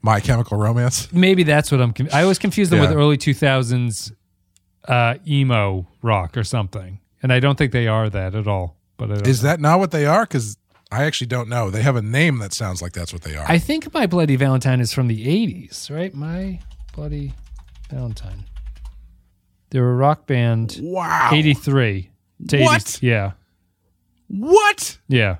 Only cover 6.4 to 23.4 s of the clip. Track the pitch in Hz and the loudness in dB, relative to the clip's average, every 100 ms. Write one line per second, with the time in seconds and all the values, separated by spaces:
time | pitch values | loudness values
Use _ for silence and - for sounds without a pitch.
6.4 | 104 123 98 107 92 98 _ _ 131 127 | -4 -4 -4 -8 -14 -16 _ _ 0 2
7.4 | 139 135 139 123 113 110 110 101 95 104 | 2 2 0 0 0 0 0 -2 -4 -4
8.4 | 104 98 87 - _ _ 110 104 107 127 | -4 -4 -4 -12 _ _ -6 -2 0 2
9.4 | 135 170 147 175 185 156 147 180 226 139 | 2 2 2 2 2 0 2 2 0 -4
10.4 | 110 101 _ _ _ 110 147 - 120 123 | -6 -12 _ _ _ -2 -2 -2 -4 -6
11.4 | 113 120 107 104 127 123 107 127 165 127 | -4 -4 -2 0 0 0 0 2 2 2
12.4 | 98 - 110 90 87 90 85 85 76 76 | -4 -6 -6 -6 -8 -8 -10 -10 -10 -8
13.4 | 76 170 - 311 302 320 208 175 156 131 | 0 0 2 -4 -4 -2 0 0 2 2
14.4 | 135 131 135 127 117 - 123 110 117 185 | 2 2 2 0 0 -2 -2 -2 -2 0
15.4 | 220 90 - - - 147 185 143 151 175 | -2 -6 -14 -16 -12 -8 -8 -8 -8 -8
16.4 | 190 180 - - - - 151 147 143 - | -8 -10 -14 -18 -18 -12 -10 -8 -10 -12
17.4 | - - - - - 131 123 107 98 98 | -18 -20 -20 -20 -14 -10 -8 -10 -12 -14
18.4 | - - - - - - - _ _ _ | -14 -14 -16 -16 -18 -20 -20 _ _ _
19.4 | _ _ _ 131 123 123 139 151 - 127 | _ _ _ 0 2 4 2 0 -2 0
20.4 | 117 113 113 - 156 185 165 160 127 151 | 2 0 -2 -8 -6 -6 -2 0 4 4
21.4 | 151 135 - 139 117 98 90 _ _ _ | 4 2 2 2 2 -2 -8 _ _ _
22.4 | - 143 131 113 - - 127 113 98 - | -2 4 4 4 0 -2 0 0 -2 -8